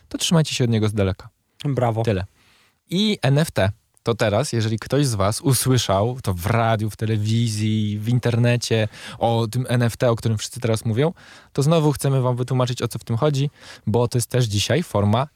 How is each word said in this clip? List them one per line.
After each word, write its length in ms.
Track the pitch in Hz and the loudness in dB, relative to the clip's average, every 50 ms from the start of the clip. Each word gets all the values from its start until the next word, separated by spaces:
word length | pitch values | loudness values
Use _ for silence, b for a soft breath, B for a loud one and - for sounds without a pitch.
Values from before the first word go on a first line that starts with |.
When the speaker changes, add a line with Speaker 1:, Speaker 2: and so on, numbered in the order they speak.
| b b | b b
Speaker 1:
to 100 | - - | -8 -4
trzymajcie 360 | - - 180 160 147 - - | 0 2 4 2 2 2 0
się 100 | - 127 | 0 0
od 60 | 117 | 2
niego 180 | 117 107 107 104 | 2 2 0 0
z 40 | |
daleka. 360 | 107 110 98 92 92 - - - _ _ _ _ _ - - | 0 0 0 0 -2 -4 -10 -20 _ _ _ _ _ -6 -4
Speaker 2:
Brawo. 380 | 143 131 123 123 117 107 113 | -2 0 0 0 0 0 0
Speaker 1:
Tyle. 220 | 110 117 101 90 95 - b b b b b b b b b b b - | 0 0 0 -2 -2 -6 b b b b b b b b b b b -4
I 280 | 170 190 214 214 202 - | -2 0 0 0 0 0
N 160 | - 135 139 147 | 0 2 2 2
F 120 | 165 - | 2 0
T. 200 | - - 95 101 - _ _ _ _ _ | 0 0 0 0 -2 _ _ _ _ _
To 120 | - 117 113 | -4 -4 -2
teraz, 380 | - 120 104 101 113 147 - | 0 0 0 0 0 0 -2
jeżeli 260 | 123 113 107 110 113 107 | -2 -2 0 0 -2 -4
ktoś 280 | - - 127 143 147 | -4 -2 0 0 0
z 80 | 127 110 | 0 0
was 260 | 98 95 101 113 - | 0 0 0 0 0
usłyszał 800 | - 139 123 - - 127 127 120 - - 95 98 104 123 127 123 | 0 0 0 2 2 2 0 2 2 2 2 2 0 0 -4 -4
to 120 | - 107 92 | -4 -4 -4
w 120 | 87 85 | -2 -2
radiu, 440 | 104 110 117 117 113 113 107 110 107 | 0 0 2 2 2 0 0 -2 -4
w 60 | - | -6
telewizji, 1000 | - 117 107 113 104 104 110 113 117 120 110 107 107 110 110 110 110 104 104 104 107 | -4 -4 -2 -2 0 0 0 0 0 0 0 -2 -2 -2 0 0 0 -2 -2 -4 -4
w 100 | 107 117 | -2 0
internecie 800 | 123 120 - 117 113 113 120 120 120 117 - - 117 110 107 - B B B B B B | 0 0 2 2 2 2 2 2 2 0 0 0 0 0 0 -2 B B B B B B
o 280 | - 117 117 117 117 107 | 0 2 2 2 0 -2
tym 160 | 113 127 127 - | -2 -4 -2 0
N 140 | 117 120 | 0 0
F 140 | 120 113 - | 0 0 0
T, 140 | - 135 120 | 0 0 2
o 60 | 117 | 2
którym 220 | - - 120 110 104 | 0 0 -2 -2 -4
wszyscy 220 | - - - 120 | -6 -8 -8 -4
teraz 240 | - 113 110 - - | -2 -2 0 0 -2
mówią, 280 | 113 107 120 147 170 - B B B B B B B | -2 0 0 0 0 -2 B B B B B B B
to 100 | B 139 | B 0
znowu 300 | 135 156 170 165 151 151 | 2 4 4 4 4 2
chcemy 280 | 139 - - 139 135 135 | 2 0 0 0 2 2
wam 160 | 123 127 123 | 2 0 0
wytłumaczyć, 460 | 123 127 - 131 127 127 120 123 - | -2 -2 -2 0 0 0 0 -2 -4
o 60 | 123 117 | -4 -6
co 100 | - 113 | -6 -6
w 60 | - | -6
tym 120 | - 117 | -4 -2
chodzi, 340 | 113 151 156 143 135 143 147 B B B B B B B | 0 2 2 2 2 0 -2 B B B B B B B
bo 220 | 107 104 - 120 117 | 0 2 2 2 2
to 100 | - 123 | 0 -2
jest 120 | - - | -2 0
też 140 | - 123 123 | 0 0 0
dzisiaj 380 | 107 101 104 - - 107 160 | 2 0 0 0 0 0 0
forma 440 | 180 - - 101 101 104 107 120 143 - _ | -2 -2 -2 0 2 2 2 2 0 -2 _